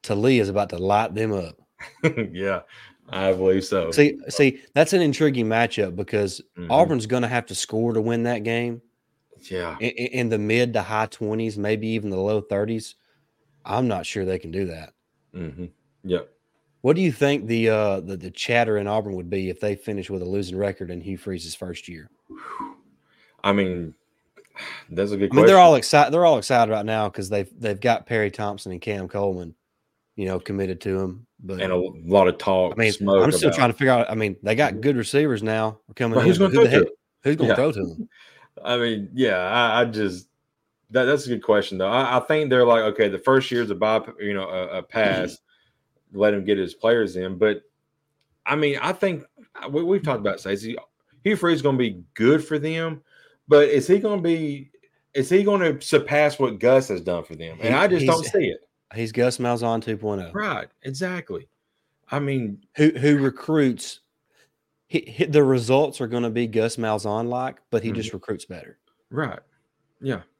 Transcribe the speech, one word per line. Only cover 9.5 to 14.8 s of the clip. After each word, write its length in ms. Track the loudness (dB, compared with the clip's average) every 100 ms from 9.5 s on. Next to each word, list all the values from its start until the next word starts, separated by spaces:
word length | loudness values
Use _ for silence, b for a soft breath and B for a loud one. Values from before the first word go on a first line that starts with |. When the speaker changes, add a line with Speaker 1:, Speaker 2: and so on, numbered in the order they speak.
| -8 -8 -6
Speaker 1:
In, 100 | -8
in, 160 | -6 -6
in 220 | -4 -2
the 80 | -2
mid 340 | 0 0 0
to 80 | -2
high 240 | -4 -4 -4
twenties, 500 | -6 -6 -4 -6 -4
maybe 300 | -4 -2 -2
even 200 | -4 -4
the 100 | -4
low 220 | -2 -2
thirties. 540 | -2 -4 -2 -6 -10 -20 _ _ _ _ _ _ -6
I'm 220 | -2 -2
not 180 | -2 -6
sure 200 | -6 -4
they 140 | -4
can 100 | -6
do 140 | -6 -6
that. 280 | -8